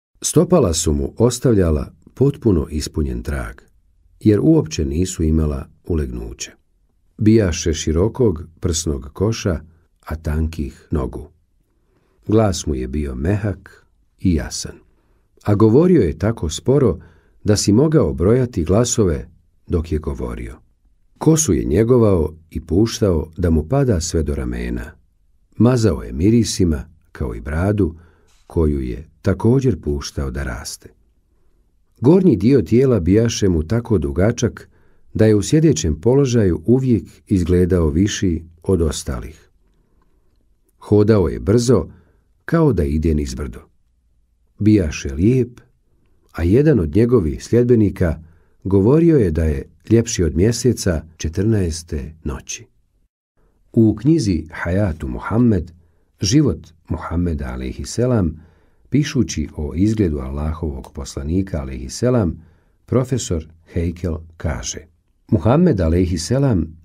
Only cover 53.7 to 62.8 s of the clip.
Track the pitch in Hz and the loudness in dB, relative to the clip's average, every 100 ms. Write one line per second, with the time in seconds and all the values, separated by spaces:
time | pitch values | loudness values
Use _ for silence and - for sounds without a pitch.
53.7 | 117 110 107 143 165 107 82 - - 85 | 2 2 2 2 2 0 -2 -4 -8 -4
54.7 | 90 104 76 67 60 - 110 123 98 80 | -2 -2 -4 -8 -8 -4 0 2 2 -4
55.7 | - _ _ _ - 92 139 147 - - | -16 _ _ _ -8 0 2 0 -2 -10
56.7 | _ - 78 - 82 87 76 65 64 64 | _ -10 -10 -6 -4 -2 -4 -6 -8 -10
57.7 | 60 - - 123 120 85 80 - _ _ | -10 -8 -2 0 2 0 -4 -18 _ _
58.7 | _ - 135 143 135 107 - 73 - 73 | _ -4 -2 0 -2 -2 -2 -8 -6 -6
59.7 | 73 104 110 92 73 65 69 76 80 78 | 0 0 2 0 -2 -6 -6 -4 -4 -6
60.7 | 65 - - 67 - 71 90 95 78 67 | -8 -12 -12 -12 -8 -2 -2 -2 -6 -8
61.7 | 64 64 - 120 123 87 78 - _ _ | -10 -10 -4 0 2 0 -4 -14 _ _
62.7 | _ | _